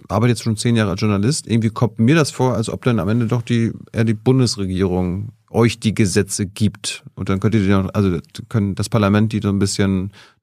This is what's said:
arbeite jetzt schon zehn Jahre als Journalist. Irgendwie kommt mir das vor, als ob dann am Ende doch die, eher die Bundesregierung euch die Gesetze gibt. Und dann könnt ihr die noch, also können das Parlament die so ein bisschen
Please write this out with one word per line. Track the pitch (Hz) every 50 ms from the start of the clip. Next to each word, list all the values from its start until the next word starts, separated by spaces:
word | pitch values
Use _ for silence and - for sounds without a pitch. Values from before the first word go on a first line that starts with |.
| - -
arbeite | 95 104 113 123 120
jetzt | - -
schon | 117 110
zehn | 107 - 123 120
Jahre | 113 110 98
als | 87 98
Journalist. | 110 107 104 98 101 120 156 - - -
Irgendwie | 107 117 110 113
kommt | 107 - 123 107 - -
mir | 113 123 151
das | 170 - -
vor, | - - 131 131 123
als | 104 117 -
ob | - 92 -
dann | 127 120 107
am | 80 98
Ende | 110 120 120
doch | 107 123 123
die, | 117 - 120 117 113 107 - - - -
eher | - - 117
die | 113 113
Bundesregierung | 110 110 123 135 131 127 110 - 101 98 92 92 90 98 92 90 90 90 90 87 98 104 110 - _ _ _
euch | - - 117 120 110 -
die | - 113 95
Gesetze | - 117 92 87 107 95 - - - 104
gibt. | 90 - - 107 101 - - - - - - - - -
Und | - 95 95
dann | 95 95
könnt | 98 110 92
ihr | 110 98
die | 95
noch, | 101 98 95 92 -
also | 104 101 95 87 78 - _ - - 110 -
können | - 117 101 101 92
das | - 104 -
Parlament | - 117 104 98 101 104 107 110 110
die | 104
so | 95 101
ein | 98 101
bisschen | 98 98 - - 104 98 95 95 92 101 - - - - _ _